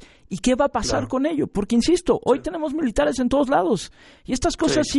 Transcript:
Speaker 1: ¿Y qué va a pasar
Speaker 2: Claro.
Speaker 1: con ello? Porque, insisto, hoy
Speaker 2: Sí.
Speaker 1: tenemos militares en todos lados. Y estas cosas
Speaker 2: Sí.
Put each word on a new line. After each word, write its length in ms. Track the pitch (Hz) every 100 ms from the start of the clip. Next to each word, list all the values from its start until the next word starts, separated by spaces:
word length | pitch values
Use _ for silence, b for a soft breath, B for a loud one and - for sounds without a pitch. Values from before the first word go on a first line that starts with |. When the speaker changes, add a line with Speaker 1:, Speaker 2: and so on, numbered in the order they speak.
| B B B
Speaker 1:
¿Y 100 | 180
qué 160 | 247 254
va 100 | 285
a 40 |
pasar 300 | - 226 262
Speaker 2:
Claro. 60 | 254
Speaker 1:
con 160 | 262 294
ello? 220 | 311 139
Porque, 280 | 196 208 233
insisto, 440 | 302 359 - 175
hoy 140 | - 262
Speaker 2:
Sí. 60 |
Speaker 1:
tenemos 300 | 302 349 302
militares 460 | 302 269 202 294 254
en 100 | 247
todos 200 | 269 254
lados. 420 | 277 240 208 - B B B -
Y 60 |
estas 220 | 247 349 -
cosas 300 | 320 -
Speaker 2:
Sí. 60 | 294